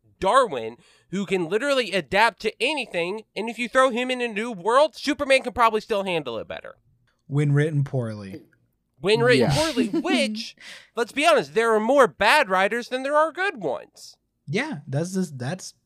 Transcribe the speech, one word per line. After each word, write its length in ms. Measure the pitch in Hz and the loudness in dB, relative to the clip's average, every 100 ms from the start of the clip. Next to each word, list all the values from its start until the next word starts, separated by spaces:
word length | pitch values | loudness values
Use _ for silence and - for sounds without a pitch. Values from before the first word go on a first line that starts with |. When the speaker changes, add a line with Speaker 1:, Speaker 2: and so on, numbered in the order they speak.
| _ - | _ -4
Speaker 1:
Darwin, 560 | - 254 233 131 113 120 _ _ - | 2 4 2 -2 -6 -12 _ _ -10
who 140 | 185 190 | -8 -2
can 220 | 190 160 | -2 0
literally 460 | 214 285 269 208 | -2 0 0 0
adapt 480 | 185 147 185 226 - | -4 -2 2 2 2
to 100 | 214 - | -8 -4
anything, 600 | 247 302 226 180 170 214 - | -4 -4 -4 -4 -4 -6 -10
and 160 | - 226 | -8 -8
if 80 | 220 | -6
you 120 | 240 | -2
throw 200 | 262 262 | 2 2
him 200 | 233 254 | 2 -2
in 100 | 254 | -4
a 60 | 240 | -4
new 240 | 202 240 | -4 -6
world, 440 | 196 185 254 311 - | -4 2 4 4 0
Superman 480 | 269 285 277 262 | -4 -2 2 2
can 100 | 247 | 2
probably 260 | 226 226 220 | 0 2 2
still 240 | - 202 | -2 -4
handle 340 | 196 170 139 113 | -2 -4 -4 -8
it 100 | 82 | -8
better. 260 | 80 53 50 _ _ _ _ - | -12 -14 -20 _ _ _ _ -4
Speaker 2:
When 260 | 143 147 | 0 2
written 320 | 143 156 143 139 | 2 2 0 -2
poorly. 560 | 131 113 107 98 95 - _ _ _ _ _ | -4 -6 -8 -12 -14 -18 _ _ _ _ _
Speaker 1:
When 220 | 185 226 | 0 2
written 200 | 240 247 135 | 4 4 4
Speaker 3:
Yeah. 60 | 139 | 2
Speaker 1:
poorly, 320 | 320 254 226 | 0 0 0
Speaker 2:
<laughs> 140 | 330 | -2
Speaker 1:
which, 540 | 339 359 269 214 - - - - - - | 0 0 0 -4 -12 -16 -20 -20 -12 -6
let's 140 | 233 | -4
be 120 | 269 320 | 2 4
honest, 280 | 277 143 | 4 2
there 200 | 175 233 | 0 2
are 60 | 220 | 2
more 280 | 220 285 220 | 2 4 4
bad 420 | - 208 294 214 | 4 4 4 4
writers 400 | 185 196 233 226 | 2 2 -2 -4
than 140 | 254 | -6
there 120 | 269 302 | 0 2
are 160 | 320 | 0
good 300 | 311 392 277 | 0 -4 -4
ones. 540 | 156 90 57 - - _ _ _ - | -6 -6 -10 -20 -20 _ _ _ -6
Speaker 2:
Yeah, 320 | 180 311 170 143 | -6 -4 -8 -6
that's 260 | 135 175 | -6 -4
just, 240 | 185 175 131 | -4 -4 -6
that's 360 | 123 185 - _ | -8 -8 -12 _